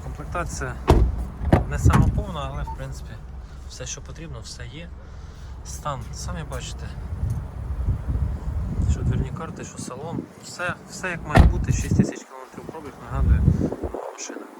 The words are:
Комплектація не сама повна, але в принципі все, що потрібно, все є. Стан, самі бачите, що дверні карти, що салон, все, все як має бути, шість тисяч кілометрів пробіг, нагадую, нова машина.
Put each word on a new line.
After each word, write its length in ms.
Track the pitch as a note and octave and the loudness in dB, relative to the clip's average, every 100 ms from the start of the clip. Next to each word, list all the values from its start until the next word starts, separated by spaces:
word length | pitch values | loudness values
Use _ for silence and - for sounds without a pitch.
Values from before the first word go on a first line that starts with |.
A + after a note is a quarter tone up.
Комплектація 680 | - - D3+ F3 E3 - C3+ - - - - - - - - - - | -8 -10 -6 -4 -4 -4 -6 -2 6 8 8 4 -6 -2 6 6 6
не 80 | C#3+ | 6
сама 300 | - - - - | 8 8 6 4
повна, 340 | F#3+ D#3+ C3+ | -2 -4 -4
але 100 | C#3+ | -4
в 140 | D3 C#3 | -6 -6
принципі 340 | C3 - - A2 - - - - - | -8 -8 -10 -12 -12 -14 -12 -12 -12
все, 180 | - B2+ | -10 -10
що 140 | - | -10
потрібно, 400 | - C3 D#3+ A#2+ | -10 -12 -10 -10
все 260 | G2+ - B2 | -10 -10 -10
є. 220 | C#3+ E3+ - - - - - - - - | -10 -12 -14 -14 -12 -12 -12 -12 -12 -10
Стан, 340 | - D3+ C#3+ - | -6 -4 -4 -6
самі 260 | - - F3 C#3 | -6 -6 -6 -6
бачите, 360 | C3 - - - - - - - - - - - - - - - - - - - - - - - | -6 -6 -8 -8 -8 -6 -4 -2 -2 -4 -8 -6 -2 0 0 0 0 0 -2 -2 -2 -2 0 2
що 100 | - | 2
дверні 320 | - - - - | 2 2 0 -4
карти, 260 | - - | -8 -8
що 140 | - - | -10 -10
салон, 440 | - B2+ D#3+ E3+ - - | -10 -8 -6 -6 -8 -16
все, 300 | - - F3 D#3 - | -16 -4 -4 -4 -10
все 200 | - F#3 | -6 -4
як 180 | E3+ D3+ | -4 6
має 160 | D3 | 8
бути, 280 | - F3 - | 8 6 0
шість 240 | - - - | 0 2 2
тисяч 280 | - - | 2 -2
кілометрів 400 | - C3 C3 - - | -14 -16 -16 -14 -12
пробіг, 200 | D#3+ D3 - | -12 -14 -14
нагадую, 360 | A#2+ C3 - - - - - - | -6 0 4 6 6 6 2 -2
нова 300 | - - - | -6 -8 -10
машина. 340 | - - - - | -12 -12 -12 -14